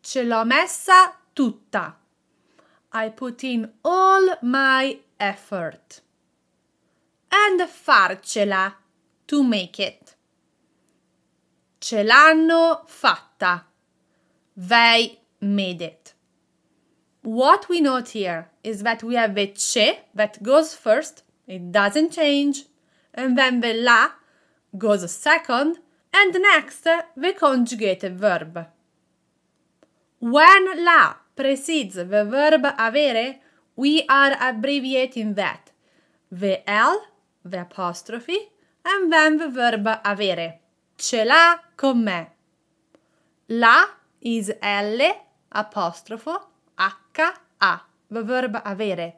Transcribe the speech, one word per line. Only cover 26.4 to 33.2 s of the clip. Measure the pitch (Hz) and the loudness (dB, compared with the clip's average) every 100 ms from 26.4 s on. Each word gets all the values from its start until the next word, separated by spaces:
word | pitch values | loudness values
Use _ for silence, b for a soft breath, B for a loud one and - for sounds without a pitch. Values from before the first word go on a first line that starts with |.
| 403 330 277 - | 2 2 0 -6
the | - 330 330 - 330 | -2 -2 -2 -6 -6
conjugated | 381 302 262 233 233 214 185 190 180 | 0 0 0 -2 -2 -4 -4 -6 -4
verb. | 208 175 160 170 165 _ _ _ _ _ _ _ _ _ _ _ _ _ _ _ | -2 -2 -6 -16 -16 _ _ _ _ _ _ _ _ _ _ _ _ _ _ _
When | 233 269 320 381 381 359 | -2 6 8 8 4 -2
la | 339 330 180 - _ | 2 4 4 0 _
precedes | - 269 269 277 320 208 | -6 -4 -2 -4 -4 -6
the | 190 180 202 | -10 -2 -2
verb | 208 262 302 311 | 0 0 2 2
avere, | 277 - 226 247 294 226 | 0 -2 -2 0 0 0